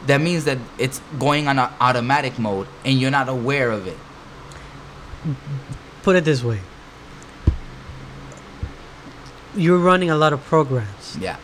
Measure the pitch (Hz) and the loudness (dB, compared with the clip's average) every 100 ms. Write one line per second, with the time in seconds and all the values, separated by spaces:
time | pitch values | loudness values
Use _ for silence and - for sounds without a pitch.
0 | 95 139 165 175 147 131 113 - 131 - | 2 2 2 0 0 -2 -6 -4 -4 -4
1 | - 143 131 147 143 135 123 - 123 123 | -10 -2 2 2 2 2 0 2 2 2
2 | 120 143 135 123 110 98 95 - 135 131 | 2 2 0 -2 -2 -2 -4 -6 0 2
3 | 131 139 131 131 120 143 123 104 92 80 | 4 2 0 -2 0 2 0 0 -6 -12
4 | - - - - - - - - - - | -16 -20 -20 -20 -18 -18 -18 -18 -18 -18
5 | - - 165 131 147 139 - - - - | -16 -10 -8 -8 -8 -10 -10 -14 -14 -2
6 | - 185 156 135 120 107 92 - - - | 2 4 4 2 0 -4 -6 -18 -20 -20
7 | - - - - - - - - - - | -20 -18 -20 -2 0 0 -10 -16 -16 -16
8 | - - - - - - - - - - | -16 -16 -16 -18 -18 -12 -12 -12 -18 -18
9 | - - - - - 208 170 180 175 180 | -20 -18 -20 -20 -10 0 4 6 6 4
10 | 175 156 156 143 - 160 139 127 104 95 | 4 4 4 2 2 2 4 0 -2 -10
11 | - 73 92 76 | -12 -6 -6 -8